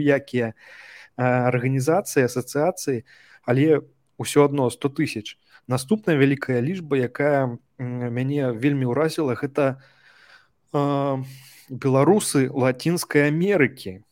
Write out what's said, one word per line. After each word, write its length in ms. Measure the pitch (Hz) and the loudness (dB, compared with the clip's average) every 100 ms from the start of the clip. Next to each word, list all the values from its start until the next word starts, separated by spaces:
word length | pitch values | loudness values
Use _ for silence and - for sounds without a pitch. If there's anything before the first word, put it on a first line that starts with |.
| 143 | 2
якія, 460 | 139 139 123 113 | 0 0 -4 -4
э, 680 | - - - - - - - | -6 -20 -20 -20 -20 -18 -2
арганізацыі, 1040 | 127 123 123 127 127 135 135 175 - 147 123 | 0 2 2 0 0 0 0 0 0 0 0
асацыяцыі, 760 | 131 - 143 165 - - 120 - - _ - - | 0 -4 -2 -2 -2 -4 -6 -6 -20 _ -14 -2
але 340 | 127 156 143 - _ _ - | 2 4 2 0 _ _ -10
ўсё 260 | 113 - 143 | -2 4 4
адно 240 | 139 123 | 2 -2
сто 180 | - 143 | -2 -6
тысяч. 460 | 139 151 110 - - _ - - | -4 -6 -6 -12 -18 _ -20 -4
Наступная 480 | 127 - 214 185 | -4 0 -2 2
вялікая 460 | 147 139 139 - 123 | 2 4 2 -2 -2
лічба, 340 | 131 190 156 139 123 | -2 -6 -4 -2 -2
якая, 480 | - 147 139 131 120 _ - | 0 0 2 0 -6 _ -12
м, 320 | 123 123 123 | -8 -6 -6
мяне 380 | 120 131 143 131 | -4 -4 -2 -2
вельмі 340 | 113 143 139 127 | -2 -2 0 -2
ўразіла, 420 | 120 160 156 143 | 0 -2 -2 -2
гэта, 460 | 117 139 151 135 131 - _ _ - - - _ _ _ | -2 -4 -2 -2 -2 -14 _ _ -20 -20 -20 _ _ _
э, 420 | 147 143 139 139 135 131 - - - - | -2 0 0 -2 -4 -6 -16 -20 -20 -16
беларусы 760 | 117 135 131 143 208 - 143 131 | -4 2 4 6 4 4 0 0
Лацінскай 760 | 135 127 127 160 175 - 147 147 | 2 0 0 -2 -2 0 2 2
Амерыкі. 720 | 156 190 196 123 - 98 95 _ | 2 0 2 2 -2 -14 -16 _